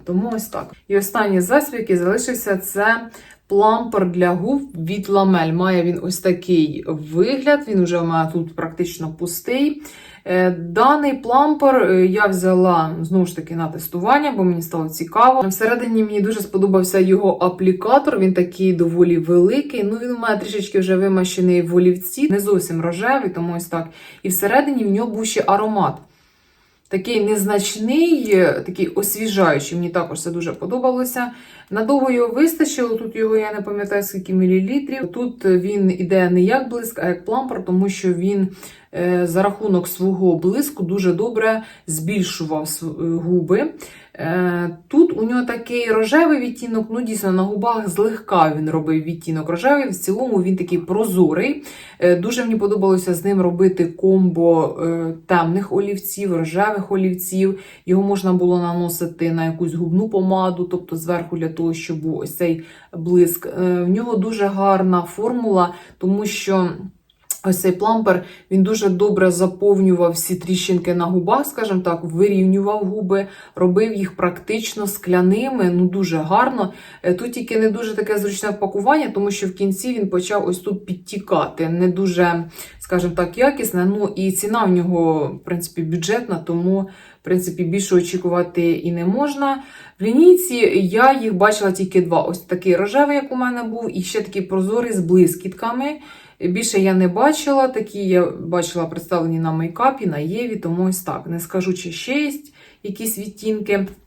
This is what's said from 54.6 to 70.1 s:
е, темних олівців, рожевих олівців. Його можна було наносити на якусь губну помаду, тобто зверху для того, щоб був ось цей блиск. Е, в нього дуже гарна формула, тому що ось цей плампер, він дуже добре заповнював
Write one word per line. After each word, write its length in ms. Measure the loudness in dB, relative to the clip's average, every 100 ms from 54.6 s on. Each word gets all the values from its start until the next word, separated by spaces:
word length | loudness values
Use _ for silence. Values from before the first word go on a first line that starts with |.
| 2 -2
е, 300 | -4 -2 -4 -8 0
темних 480 | 0 2 0 -2
олівців, 640 | -2 -2 -4 -8 -6 -2 -2
рожевих 560 | -2 0 0 -2 -4
олівців. 680 | -2 0 -2 -4 0 0 -2 -10 -18 0
Його 180 | 0
можна 300 | 2 0 2
було 260 | 2 2 2
наносити 720 | 0 -2 -4 -4 -6 -4 -2
на 140 | 0 -2
якусь 280 | -2 -4
губну 360 | -2 0 0 0
помаду, 540 | 0 2 2 0 -2
тобто 320 | -4 -6 -6 -10
зверху 420 | -4 -4 -4 -6
для 120 | -6
того, 240 | -4 -4
щоб 280 | -4 -6 -6
був 160 | -6 -6
ось 200 | -8 -4
цей 260 | -2 -2 -6 -20 -18
блиск. 520 | -10 2 4 4 2 -8
Е, 380 | -2 0 0
в 60 | 2
нього 260 | 0 0 -2
дуже 300 | -2 0 0
гарна 560 | 2 2 4 4 2
формула, 720 | 0 -4 -4 -2 0 2 2 -2 -20 -6
тому 280 | -2 0 -2
що 440 | -6 0 0 0 -4 -14 -18 _ _ -14 -8 -2
ось 160 | 0
цей 100 | 0
плампер, 520 | 0 2 2 2 0 -2 -18 -2
він 120 | 2
дуже 260 | 2 2 0
добре 420 | 2 2 4 2
заповнював 800 | 4 0 2 2 4 4 4 2